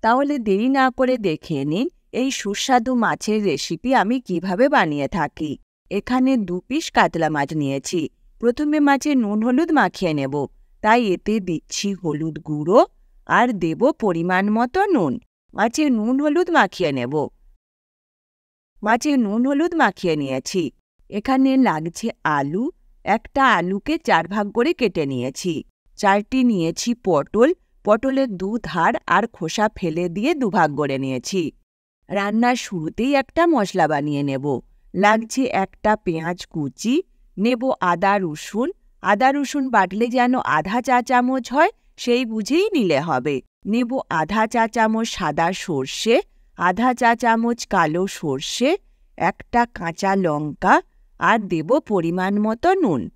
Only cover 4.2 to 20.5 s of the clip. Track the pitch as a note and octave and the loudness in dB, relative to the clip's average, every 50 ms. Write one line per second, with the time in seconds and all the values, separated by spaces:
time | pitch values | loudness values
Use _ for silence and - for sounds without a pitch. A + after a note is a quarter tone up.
4.2 | - - F3+ E3 F3 F#3+ F3+ F#3 B3 C#4+ D4 B3+ G3 D#3+ D3 D3 C#3 C3 - F3+ | -2 -4 -4 -4 -2 -4 2 2 2 4 4 2 2 2 0 -2 -4 -2 -2 -2
5.2 | D3+ D3 _ - D#3 D3+ C3 - _ _ _ _ _ _ - G3+ - - B3 C4 | -2 -4 _ -8 -6 -6 -6 -10 _ _ _ _ _ _ -6 -6 -4 0 0 2
6.2 | B3+ C4 C4+ B3 G#3 F3 F3 F3+ - _ B3 D#4 - - _ B3+ G#3 E3 - F3 | 2 2 2 2 0 -2 -6 -8 -6 _ -6 -6 -6 -2 _ 2 2 2 2 0
7.2 | D#3+ D#3 D#3 D3 C#3 C#3 D#3+ D#3 C#3+ C3+ C3+ C#3 - - - F3 D3+ - _ _ | 0 0 0 -2 -2 -2 -2 -2 -2 -2 -2 -4 -6 -4 -4 -4 -4 -4 _ _
8.2 | _ - _ - - A#3 A#3+ - D4+ D4 D4 D#4 D4 C#4+ C#4 C4+ - D4+ D4 C4 | _ -20 _ -2 -2 -2 0 0 -2 0 2 2 4 4 2 2 0 0 0 0
9.2 | A#3 G3+ G#3 G#3+ A3 B3 B3 B3+ E4+ E4 D#4 C#4+ F#3+ F3+ - - F#3+ E3+ D#3 D3 | 0 0 0 0 0 2 2 0 2 2 2 2 2 2 0 -2 -2 -2 0 0
10.2 | C3+ C3+ C3+ D3 C#3 - - _ - _ _ _ - G#3+ A3+ A#3+ A#3+ G#3 F3+ - | -2 -2 -2 -4 -4 -6 -8 _ -20 _ _ _ 2 2 4 4 4 0 -2 -2
11.2 | _ - G#3+ A3+ F#3 F3+ E3 D3 _ _ - - - G3+ G3 F3+ - D#3+ D3 D3 | _ -2 -2 -2 -2 -2 -6 -6 _ _ -10 -6 -4 -4 -6 -4 -4 -4 -4 -2
12.2 | D#3 D#3+ D3+ D3+ - - D3+ D3 D3+ D#3+ G3 B3+ F4 - _ _ _ _ _ - | -4 -6 -8 -10 -8 -6 -6 -4 0 4 6 4 4 4 _ _ _ _ _ -20
13.2 | _ - D#3 F#3+ A#3 B3 A#3+ F#3+ F3 E3 D#3+ D#3 G3+ C#4 D#4 _ A3+ G3+ F3 E3 | _ 0 2 2 2 2 0 -2 -2 -4 -2 0 0 0 0 _ -2 -2 -2 0
14.2 | E3+ F3+ F#3 F3+ G3 G#3+ G#3+ A3+ A#3+ B3 - F#4 G4 G#4 F#4 B3+ F3 C#3 A#2+ - | -2 0 0 0 0 0 0 0 -2 0 0 0 0 2 2 2 2 0 -2 -6
15.2 | _ _ _ _ _ _ - - G3+ A#3 A#3 - D#4 D4 B3+ A3 G#3 A3+ C4 C4+ | _ _ _ _ _ _ -4 -2 -2 -2 0 0 0 0 2 0 0 0 0 0
16.2 | D4 D4+ D4 E4 F#4 F4+ E4+ C#4+ G#3+ F3+ - - F#3 D#3 C#3 C3 A#2+ B2 C#3+ D#3 | 0 2 2 0 0 2 2 2 2 2 0 -2 -2 -2 0 -2 -4 -2 -2 -2
17.2 | C3+ - _ _ _ - - _ _ _ _ _ _ _ _ _ _ _ _ _ | -2 -4 _ _ _ -20 -20 _ _ _ _ _ _ _ _ _ _ _ _ _
18.2 | _ _ _ _ _ _ _ _ _ _ _ _ - G3+ A#3 A#3+ - D4+ C#4+ C4+ | _ _ _ _ _ _ _ _ _ _ _ _ 0 0 0 0 2 0 2 2
19.2 | A#3 G3 G3+ A3+ B3 C4+ C#4+ C#4 D#4+ F4 F4 E4 D4 G#3+ F3+ - - F3+ D#3+ D3+ | 2 2 0 0 0 2 2 2 0 0 2 2 2 2 0 -2 -2 -2 0 0
20.2 | C#3+ C3+ C3 C3 - - | -2 -4 -4 -6 -6 -4